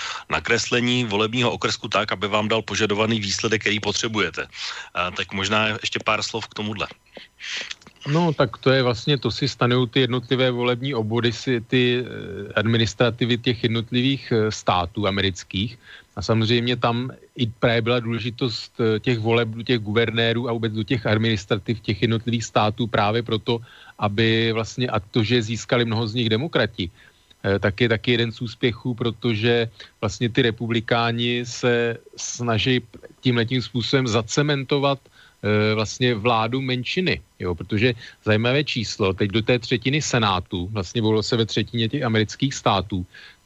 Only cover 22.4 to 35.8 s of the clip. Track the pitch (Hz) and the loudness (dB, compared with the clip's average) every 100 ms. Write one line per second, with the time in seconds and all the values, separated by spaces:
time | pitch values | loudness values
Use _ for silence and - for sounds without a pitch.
22.4 | 110 - 107 104 113 113 104 113 113 110 | 0 0 0 0 -2 0 2 0 -2 -4
23.4 | - 117 117 - - - 104 101 113 113 | -2 -4 -4 -20 -20 -4 -2 2 2 4
24.4 | 113 110 107 - 123 107 - 127 107 123 | 2 0 -4 -4 -2 -2 0 0 2 2
25.4 | 107 113 - 123 117 110 117 120 113 110 | 0 -6 0 0 2 0 -2 -2 0 0
26.4 | 165 143 107 - 85 - - _ _ _ | 0 0 0 -2 -8 -8 -20 _ _ _
27.4 | 98 98 104 - 117 110 - 117 117 110 | 0 2 0 0 2 2 2 0 0 -4
28.4 | 120 - 123 113 131 117 120 107 123 107 | -10 -2 -2 -2 -6 -4 -4 -2 -2 0
29.4 | 120 120 117 - - _ 110 - 120 120 | 2 2 0 -6 -20 _ -6 -2 0 2
30.4 | 120 110 117 117 110 120 117 117 120 120 | 0 0 -2 -2 0 0 2 0 -2 -2
31.4 | 120 - 123 120 117 113 - - - - | -4 -2 0 2 0 -4 -12 -12 -10 -4
32.4 | 120 110 98 123 - - - - 127 120 | 0 0 2 0 -2 -16 -20 -2 2 2
33.4 | 117 131 - 120 107 139 127 104 113 - | 2 -2 -2 -4 0 2 2 0 0 0
34.4 | 147 143 131 143 139 135 - _ - _ | 0 0 0 2 2 0 -6 _ -20 _
35.4 | 101 107 107 110 | 0 2 2 0